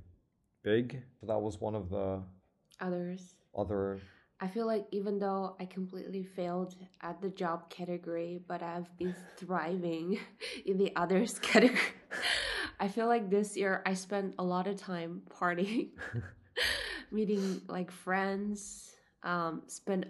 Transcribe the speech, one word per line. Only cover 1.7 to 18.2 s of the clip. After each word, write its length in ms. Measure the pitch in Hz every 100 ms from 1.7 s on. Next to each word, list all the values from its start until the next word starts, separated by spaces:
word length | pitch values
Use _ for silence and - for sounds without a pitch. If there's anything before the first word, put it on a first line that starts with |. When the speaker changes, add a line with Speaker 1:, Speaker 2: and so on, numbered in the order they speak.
Speaker 1:
of 160 | 107 87
the 320 | 98 95 95 95 - _ _ _ -
Speaker 2:
Others. 540 | 185 180 175 185 185 - _ -
Speaker 1:
other 440 | 98 101 98 98 95 - _ -
Speaker 2:
I 100 | 185
feel 180 | 226 226
like 200 | 220 208
even 280 | 202 202 202
though 380 | 196 190 185 190
I 60 |
completely 580 | 185 190 185 185 - 190
failed 520 | 185 - 175 180 180 - 185 -
at 220 | 170 170
the 80 | 190
job 400 | 185 175 170 170
category, 680 | - 175 175 170 170 170 175 180
but 160 | 175
I've 280 | 170 175 175 -
been 160 | 180 180 -
<laughs> 100 | -
thriving 800 | 175 180 156 185 170 165 170 202 - -
<laughs> 240 | - - -
in 100 | 190
the 160 | 196
others 440 | 226 196 190 233 -
<laughs> 120 | -
category. 440 | 220 247 - - - - - - - - - - -
I 100 | 196
feel 180 | 208 226
like 160 | 233 196
this 260 | 202 208 -
year 260 | 196 190 190
I 80 |
spent 400 | 190 - 202 196 -
a 60 |
lot 220 | 180 180 185
of 100 | 196
time 460 | 196 175 165 180 - -
partying, 480 | 180 175 202 233 - - - 117 - - -
<laughs> 580 | - - - - - -
meeting, 520 | 214 208 208 190 185 -
like, 220 | 180 180
friends, 1040 | - 185 190